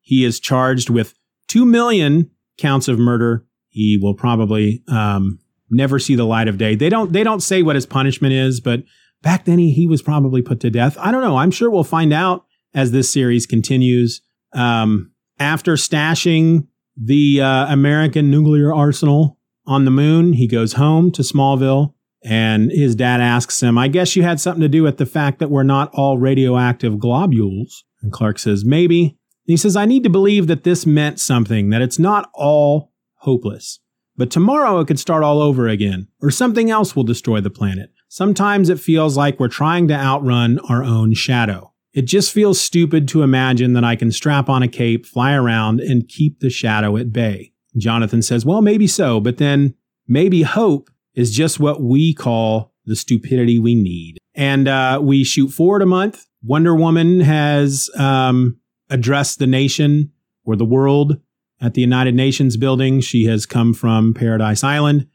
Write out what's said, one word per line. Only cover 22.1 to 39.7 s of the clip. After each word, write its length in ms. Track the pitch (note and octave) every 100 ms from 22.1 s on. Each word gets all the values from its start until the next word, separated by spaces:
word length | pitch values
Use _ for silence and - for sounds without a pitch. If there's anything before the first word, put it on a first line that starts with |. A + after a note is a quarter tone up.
| _
and 480 | A#2 A2 A2+ G#2+ G#2+
his 220 | - C#3
dad 260 | A2+ B2 B2
asks 420 | A#2+ A#2+ - -
him, 140 | B2 A#2+
"I 120 | C3
guess 280 | E3+ F3+ F#3+
you 60 |
had 180 | F3 E3
something 220 | F3+ E3
to 60 | D#3
do 140 | D#3
with 140 | D#3 C#3
the 100 | C#3
fact 320 | D#3 C#3+ C#3+
that 120 | D3+
we're 120 | C#3+
not 280 | C3+ C#3 D3
all 240 | - C#3 C3
radioactive 840 | C3 C3+ C3 B2 B2 B2 A#2+ G#2
globules." 840 | A#2 B2+ G3 A#2 G2+ G2 - - _ _
And 100 | G#2
Clark 280 | - A2 G#2
says, 260 | A2+ G2+
"Maybe." 380 | G#2+ D3 F3 E3+
And 500 | E3+ _ _ _ -
he 40 | E3
says, 180 | G#3 G3
"I 80 |
need 180 | G#3 C4
to 60 | B3
believe 360 | F3+ G3 G#3 E3
that 180 | E3
this 220 | F3 F3 D#3+
meant 340 | D3 D3 -
something, 500 | - B2 G#2 A2 G2+
that 120 | A2+
it's 160 | B2+ -
not 320 | F3+ G#3 -
all 580 | - C#3+ D3+ D3 D3+ D3 _ _ _
hopeless. 600 | - B2 G#2 G#2 - - _ _ _ -
But 160 | B2+
tomorrow 480 | E3+ G3 D4 C4+ F#3
it 80 | D3+
could 100 | D#3
start 240 | - E3
all 180 | D3+ D3
over 280 | D3 C3 A#2
again, 400 | G#2 G2+ F#2 G2 _
or 120 | D3
something 400 | - B3 A3+ A3+
else 240 | A3 G3+ -
will 80 |
destroy 360 | A#2 A#2 - A2
the 100 | G2
planet. 420 | - G2+ F#2+ G2 _ _
Sometimes 600 | - F#3+ G3+ G3+ G#3 F3
it 120 | F3+
feels 360 | - D#3+ D#3 C#3
like 220 | C#3+ C#3
we're 80 | B2
trying 400 | - D3+